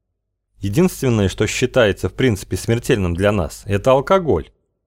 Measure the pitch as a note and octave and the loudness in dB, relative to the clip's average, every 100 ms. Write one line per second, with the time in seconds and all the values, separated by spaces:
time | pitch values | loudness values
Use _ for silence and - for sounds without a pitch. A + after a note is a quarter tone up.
0 | _ _ _ _ _ _ G2+ G#2 F#3 - | _ _ _ _ _ _ -4 0 0 0
1 | C3+ A2+ G2 - A2 - B2 C3+ A2 F#2 | 0 2 0 0 -4 -2 -2 2 2 2
2 | G2+ - C3 G2+ - F#2 - A#2 - B2+ | -4 -2 0 0 -4 -6 -2 -2 0 0
3 | F2+ E2+ G2+ G#2 D2+ - - G2+ C3 C3 | 0 0 0 0 -4 -8 -6 -2 2 2
4 | C#3 F#3+ E3 F2+ C#2+ _ _ _ | 2 0 0 -2 -2 _ _ _